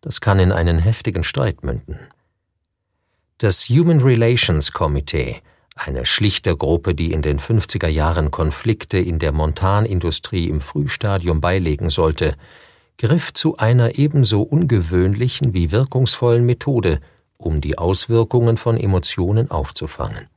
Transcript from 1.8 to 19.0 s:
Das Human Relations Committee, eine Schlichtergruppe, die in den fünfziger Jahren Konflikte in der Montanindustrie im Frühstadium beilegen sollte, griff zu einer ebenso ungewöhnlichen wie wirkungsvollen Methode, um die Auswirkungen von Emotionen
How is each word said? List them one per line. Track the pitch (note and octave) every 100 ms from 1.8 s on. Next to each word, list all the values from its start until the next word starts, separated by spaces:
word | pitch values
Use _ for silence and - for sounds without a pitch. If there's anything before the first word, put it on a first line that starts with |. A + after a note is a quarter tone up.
| - D2+ - _ _ _ _ _ _ _ _ _ _ _ _ _
Das | G#2+ - -
Human | B2 E3+ D#3+
Relations | C3 A#2+ A#2 B2 - D#2 -
Committee, | - D#2+ C#2 C#2+ D2+ B1+ A#1+ _ _ _ -
eine | - C2 A#1+
Schlichtergruppe, | - G#2 - - D#2+ D2+ E2 F2+
die | D#2 E2
in | D#2
den | D2+ C#2
fünfziger | - A2+ - - D#2+
Jahren | D#2 D#2 E2 D#2
Konflikte | - D#2 - A2+ G#2+ - F#2+
in | F2 E2
der | D#2
Montanindustrie | D2 D#2 D2+ F#2+ G2+ G#2+ F#2 E2+ - - F#2 E2
im | D2+
Frühstadium | C#2 D2+ F#2+ - G#2 G2 F2 D#2+
beilegen | E2 F#2+ E2+ D2 D#2+
sollte, | D#2 D#2+ D2+ F2 - - - - _ _ _
griff | A2+ E3 -
zu | - D#3 -
einer | A2 B2 A#2 -
ebenso | D3 D3 A#2+ G#2+
ungewöhnlichen | - D3 E3+ A2+ E2 F2+ F#2 G2+ B2+ - C3+
wie | F2+ E2
wirkungsvollen | G2 C3+ B2+ C3 - A#2+ A#2+ A#2+
Methode, | A#2+ - B2+ F#2 D2 - _ _ _
um | - D#2
die | C#2 -
Auswirkungen | E2+ F#2+ - A#2 A2+ B2 A#2 A2+
von | A#2+ A2+
Emotionen | G#2 F#2